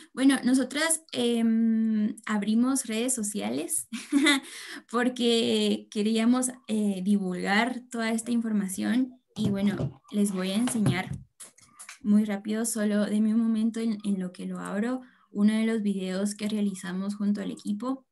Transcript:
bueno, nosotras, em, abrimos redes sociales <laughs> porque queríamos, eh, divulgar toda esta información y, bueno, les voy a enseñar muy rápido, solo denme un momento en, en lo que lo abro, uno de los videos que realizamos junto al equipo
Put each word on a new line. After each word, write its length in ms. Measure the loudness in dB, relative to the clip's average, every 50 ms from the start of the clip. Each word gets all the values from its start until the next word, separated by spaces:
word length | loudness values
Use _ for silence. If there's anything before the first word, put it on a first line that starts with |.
| -14 -12 -2
bueno, 220 | 2 4 4 4 4 4
nosotras, 600 | 4 4 4 2 2 0 0 2 2 0 0 -4 _ -4
em, 1040 | -2 0 2 2 2 2 4 4 4 4 4 2 2 2 2 2 2 0 0 -2 -4 -6
abrimos 600 | -4 -2 -2 0 2 2 4 4 4 2 0 -2 -2
redes 260 | -4 -2 -2 -2 -2
sociales 760 | -2 -4 -4 -4 -4 -4 -4 -4 -4 -6 -4 -6 -6 -6 -8
<laughs> 520 | -12 -12 -6 0 2 4 4 4 4 2 0 -6 -14 -16 -14 -14 -14 -16 -12 -6
porque 960 | -2 0 0 0 0 0 0 2 2 2 2 2 2 2 2 2 0 -2 -4 -6
queríamos, 580 | -4 -2 0 0 2 2 4 4 4 4 2 -2 -4 -8 _ -4
eh, 340 | -2 0 0 0 0 0 2
divulgar 800 | 2 2 2 2 0 -4 -2 0 0 2 2 2 0 -2 -6 -10 -10
toda 220 | -6 -4 -2 -2
esta 200 | -2 -2 -2 -2
información 840 | -2 -2 0 0 0 0 0 -2 -4 -4 -2 0 2 2 0 -2 -4 -12 _ _ -8
y, 160 | -4 -2 0
bueno, 520 | 0 2 0 0 0 0 -2 -4 -6 -8 _ -6
les 220 | 0 2 2 2 2
voy 180 | 0 -2 -2
a 40 | 0
enseñar 540 | 0 0 0 0 2 2 2 2 0 -2 -4 -8 -10 -12 -14 _ -20 -20 -20 _ _ -20 -20 _ -20 -20 -20 -16 -6
muy 240 | 0 4 4 4 4
rápido, 400 | 2 -2 -6 -4 -4 -4 -2 -2
solo 400 | -2 -2 -2 0 0 2 2 2
denme 280 | 2 2 2 2 2 2
un 80 | 2
momento 380 | 2 2 2 2 0 0 -2 -2
en, 180 | -2 -4 -4 -4 -2
en 160 | -2 -2 -2
lo 140 | -2 -6 -8
que 120 | -8 -10
lo 140 | -8 -8 -8
abro, 420 | -8 -6 -4 -2 -2 -2 -2 -6 -8 -12 -20 _ _ _
uno 220 | -2 2 4 4 4
de 120 | 4 2
los 160 | 0 0 0 0
videos 520 | -2 -2 -2 -2 -4 -2 -2 -2 -2 -4
que 140 | -4 -4 -4
realizamos 680 | -2 0 -2 -2 -2 -4 -8 -8 -6 -6 -4 -6 -6
junto 240 | -4 -2 -2 -2 -2
al 100 | -2 -6
equipo 540 | -8 -8 -6 -6 -4 -4 -4 -4 -6 -6 -8 _